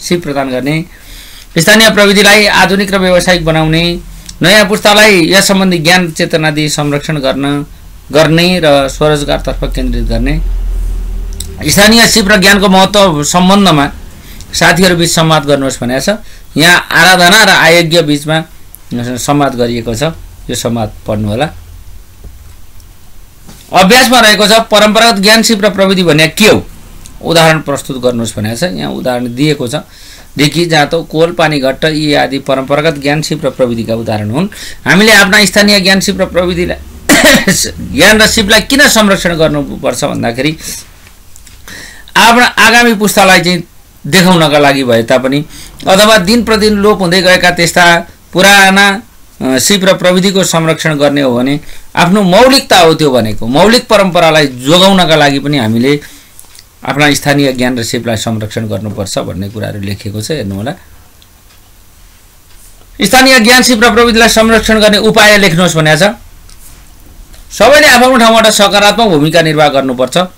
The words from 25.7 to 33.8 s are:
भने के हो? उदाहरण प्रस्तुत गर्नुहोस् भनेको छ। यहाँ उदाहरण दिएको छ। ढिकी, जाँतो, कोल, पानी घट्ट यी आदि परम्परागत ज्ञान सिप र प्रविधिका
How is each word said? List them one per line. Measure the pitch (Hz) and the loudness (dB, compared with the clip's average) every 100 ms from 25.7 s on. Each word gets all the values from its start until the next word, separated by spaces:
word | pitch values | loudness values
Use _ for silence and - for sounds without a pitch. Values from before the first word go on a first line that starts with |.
| 196 190 190 | 0 0 2
भने | 170 151 160 | 2 2 0
के | - 208 | 2 2
हो? | 110 - - - - - - | 2 -2 -18 -20 -20 -20 -14
उदाहरण | 156 165 160 156 | -2 2 2 0
प्रस्तुत | - 139 - 131 | -4 -8 -8 -4
गर्नुहोस् | 123 120 117 - | -4 -2 -6 -6
भनेको | 107 117 | -8 -6
छ। | |
यहाँ | 180 165 147 | -6 -6 -8
उदाहरण | 131 127 123 123 120 | -6 -6 -4 -6 -2
दिएको | 151 143 123 | -2 -2 -4
छ। | 151 - - - - - - | -8 -12 -20 -20 -20 -14 -4
ढिकी, | 147 151 170 | -2 -2 -2
जाँतो, | 156 143 165 | 0 0 -4
कोल, | - 156 170 | -4 -2 -2
पानी | 175 156 151 | 0 -2 0
घट्ट | 131 131 160 | -4 -2 -4
यी | 156 151 | -2 -2
आदि | 143 135 135 | 0 -2 -4
परम्परागत | 135 135 135 143 160 143 | -4 -4 -2 -2 -2 -2
ज्ञान | 139 151 | -4 -2
सिप | 147 156 139 | -4 -4 -6
र | |
प्रविधिका | - 123 113 | -2 -2 -2